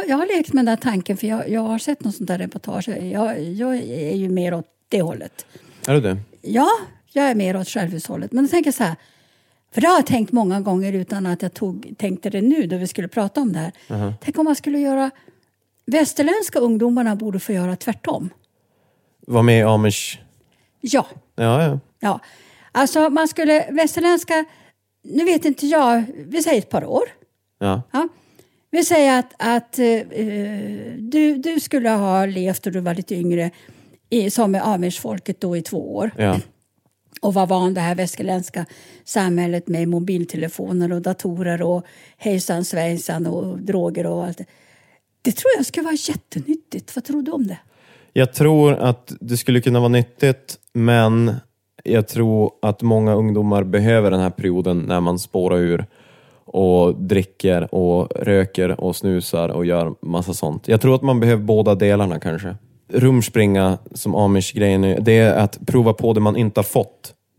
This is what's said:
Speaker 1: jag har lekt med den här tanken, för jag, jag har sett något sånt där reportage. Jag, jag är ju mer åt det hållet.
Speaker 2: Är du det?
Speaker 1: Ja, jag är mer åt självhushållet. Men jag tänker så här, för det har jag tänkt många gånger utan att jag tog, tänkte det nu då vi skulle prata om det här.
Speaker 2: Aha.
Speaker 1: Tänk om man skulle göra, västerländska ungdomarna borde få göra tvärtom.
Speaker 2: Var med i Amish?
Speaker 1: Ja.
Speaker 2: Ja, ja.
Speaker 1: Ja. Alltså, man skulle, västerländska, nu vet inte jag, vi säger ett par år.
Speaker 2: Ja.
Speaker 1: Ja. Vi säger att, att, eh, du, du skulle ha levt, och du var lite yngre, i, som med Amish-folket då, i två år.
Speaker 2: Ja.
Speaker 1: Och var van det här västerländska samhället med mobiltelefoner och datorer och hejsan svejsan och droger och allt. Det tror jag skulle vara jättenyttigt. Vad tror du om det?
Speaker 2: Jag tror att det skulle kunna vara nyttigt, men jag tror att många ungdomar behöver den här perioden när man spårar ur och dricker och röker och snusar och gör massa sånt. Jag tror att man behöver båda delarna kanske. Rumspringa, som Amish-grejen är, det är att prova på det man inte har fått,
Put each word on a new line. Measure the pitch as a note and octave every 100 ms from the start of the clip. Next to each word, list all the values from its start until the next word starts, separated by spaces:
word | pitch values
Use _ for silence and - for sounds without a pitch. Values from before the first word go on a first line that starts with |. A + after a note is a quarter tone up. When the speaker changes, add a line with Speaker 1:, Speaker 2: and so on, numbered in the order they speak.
| G4
Speaker 1:
jag | C4+
har | F#4 F#4
lekt | D#4
med | C4+ A#3
den |
här | A3+
tanken, | B3+ G3 F3+ G3
för | G#3+
jag, | A3 -
jag | A3
har | A3 A3+
sett | - C#4+
något | G#3+ -
sånt | F3+
där | F3+
reportage. | F3+ - - G3+ F#3+
Jag, | G3 F#3 G3 A3 A3+
jag | D#3+ G3 B3+ B3+
är | - B2 D3+ G3
ju | F#3+
mer | F#3 F3
åt | E3+ - _ _
det | G#3
hållet. | E3 - - - - - - - -
Speaker 2:
Är |
du | C#3+
det? | G#2+ F#2+ G#2 _
Speaker 1:
Ja, | A#2 A2+ D#4+ A4+ F#4 - _
jag | C#4 C#4
är | A3
mer | F#3 F#3+
åt | F#3
självhushållet. | - E3+ E3 - F#3 G3+
Men | A#3+
jag | C#4
tänker | F4 D4+
så | -
här, | G3 E3 _ _ _ _ _ _ _
för | -
det | D#4+
har | F4+
jag | C4+
tänkt | B3 G#3+
många | A#3+ G3+ G3
gånger | G3 F#3 G3
utan | F#3+ F3+ G3+ F#3
att | F3
jag | F#3
tog, | - G3 F#3 - A3
tänkte | G3+ F#3 G3+
det | G3
nu | A3+ D#4+ F3+
då | F3+
vi | F3+
skulle | - F3
prata | A#3 G3+ -
om | B3+
det | D#3+
här. | E3 - _
Speaker 2:
Aha. | G#2+ G2+ G#2+
Speaker 1:
Tänk | - D4+
om | D#4
man | C#4+
skulle | - C#4+
göra, | C#4+ C4+ C4+ C4+ - _ _ _ _ _ -
västerländska | D4 D4 - D4 G#4 G4 D#4
ungdomarna | A#3+ A3 A#3+ A#3+ A#3 G3+
borde | A3 F#3+
få | -
göra | F#3+ F3+ F3+
tvärtom. | - - - - F3+ - _ _ _ _ _ _ _ _ -
Speaker 2:
Var | A#2+
med | A#2 A2+
i |
Amish? | A2 G#2+ G#2+ G2+ - - - _ _ _ _ _
Speaker 1:
Ja. | A#3+ C4+ - - _ -
Speaker 2:
Ja, | A2+ C3
ja. | D#3+ C#3 - _
Speaker 1:
Ja. | G#3 - - - - _ -
Alltså, | A#3 C#4 D#4 D#4
man | D4+ D#4+
skulle, | - D4+ D#4 -
västerländska, | C#4+ D#4 - E4+ F4 - D#4+ D#4 _ _ _ _ _
nu | - A#3 E4+
vet | D#4+ D#4+
inte | C4+ C#4+
jag, | D#4+ B3+ A#3 A3+ - D3
vi | D#4
säger | D#4 A#3+
ett | -
par | - -
år. | - A#4+ - _ _ _ _
Speaker 2:
Ja. | G2+ F#2+ -
Speaker 1:
Ja. | C4 E4 - _ _ _ _ _
Vi | D#4+
säger | E4+ E4 C#4 B3+
att, | B3 -
att, | A3+ B3 - -
eh, | A#3+ A3+ - - G#3+ G#3 G3+ G#3 G#3 G3+ A#3 -
du, | A3+ D4+ D4+ C4+
du | D#4+ D#4+
skulle | - C#4+ A#3
ha | G#3+ G3 F#3+ G3
levt, | F#3+ F#3 F#3 G3+
och |
du | F3+
var | F3+ E3+
lite | F3+ F3+
yngre, | F3 E3+ E3+ - - - _ _ _
i, | A#3 G3+
som | A3 G#3
med | F#3+ -
Amish-folket | F#3+ F3 - A3 G3+ - -
då, | F#3 F3
i |
två | D#3+ F#3+ - -
år. | A3 -
Speaker 2:
Ja. | G#3 F#2+ - _ _ _ _ _ _ -
Speaker 1:
Och | G3+
var | G3 F#3
van | F#3 F#3
det | F#3
här | E3+ F3
västerländska | F3+ - F#3+ F#3 F3 - E3 - - - -
samhället | A3 F#3 F3 F3 F3 F3
med | E3+ E3+
mobiltelefoner | E3+ F3+ F#3 E3+ D#3+ E3 - F#3+ F3+ F3
och | F3
datorer | F3 F#3 F#3 F3 F3 E3+
och | E3+ F3+ F3 - - _
hejsan | G#3+ F#3+ - E3+ F3
svejsan | E3+ E3 E3+ - E3 E3
och | F3 F#3+ F3+
droger | G3 F#3+ F3 F3 E3+
och | E3+ F3+
allt. | E3+ F3+ _ _ _ _ _ _ _
Det | -
tror | - C5 A#4
jag | C4+
skulle | -
vara | D#4+ D#4 -
jättenyttigt. | D4 - - C3+ D#4+ - - - B3+
Vad | A#3+
tror | D4
du | C#4
om | D#4+ G#3
det? | F3 _ _ _ _ _
Speaker 2:
Jag | - B2+
tror | - D3+ D#3 D3
att | C#3 B2 A#2+ - -
det | A#2+ A#2+
skulle | - B2
kunna | B2 A#2+
vara | A#2+
nyttigt, | A#2+ A#2+ _ C#3 C3 - - _
men | A#2+ A#2 A#2 A2 A2+ A#2 A#2+ - _ _ _
jag | - A2+ G#2+
tror | A2+ A2+ A2 G#2+ -
att | G#2+ G2+
många | A#2 A2 G#2+
ungdomar | G#2+ A2 G#2 G#2 G2+
behöver | F#2 G2+ A2 A2+ G#2
den | F#2
här | F#2
perioden | - G2 F2+ F2+ F2
när | - F2+
man | F2 F2+
spårar | - F#2+ F2+ F2+
ur | F2 E2+ G2 _ _ _ _ _ -
och | - F#2 F2+ F2 -
dricker | F#2 G2 F#2 _ F#2+ F2+ F2 F#2
och | F2 F2 - -
röker | - G2 F#2+ - F2+ -
och | F2+ E2+
snusar | G2+ F2+ - E2+ E2
och | D#2+ F2
gör | F2 E2 -
massa | - E2+ F2+
sånt. | F2+ D#2+ D2+ -
Jag | A2+
tror | C3+ C3
att |
man | C3+ B2
behöver | A2+ A2+
båda | G#2 G#2+ G#2 F#2+
delarna | G2+ G2+ G2 D#2+
kanske. | F2+ E2 F2+ G2+ - _ _
Rumspringa, | A#2 B2+ C3 G#2+ A#2 G#2 G2 F#2+ F#2 -
som | - G#2 F2+
Amish-grejen | G2+ G2 F#2 - G2+ F#2+
är, | F#2+ F#2
det | G#2+ A2+
är | A2 F#2
att | G2+ - -
prova | C3 A2+
på | A2 A#2
det | G#2+
man | G#2 A#2
inte | A2 G#2+
har |
fått, | G2+ B2+ - _ - - _